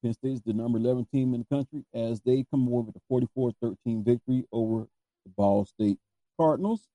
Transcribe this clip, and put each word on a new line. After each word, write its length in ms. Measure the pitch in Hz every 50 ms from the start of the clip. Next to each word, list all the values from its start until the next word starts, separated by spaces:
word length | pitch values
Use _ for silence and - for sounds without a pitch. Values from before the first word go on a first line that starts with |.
Penn 120 | - 117 113
State 200 | _ - 131 135
is 80 | 123 104
the 100 | 110 107
number 240 | 110 113 120 117 110
eleven 280 | 113 120 127 127 120 -
team 220 | - 135 131 127 127
in 60 | 120 120 _
the 60 | 143
country 280 | 139 135 - - 147 139 _ -
as 280 | 117 113 113 117 107
they 240 | _ 123 127 135 127 _
come 160 | - 139 127 120
away 160 | 120 120 117
with 100 | 110 -
a 60 | - _ _
forty-four 440 | 131 127 127 - _ 131 131 120 107 _
thirteen 420 | - 117 101 - _ 120 113 110 104
victory 420 | 113 120 120 _ - 127 127 123 _
over 360 | - 117 113 110 113 113 110 - _ _ _ _ _ _ _
the 60 | 95 92
Ball 300 | - 101 101 101 101 101
State 320 | - _ _ 107 101 101 - _ _ _ _ _ _ _ -
Cardinals. 500 | 165 160 147 - 185 208 226 214 _ _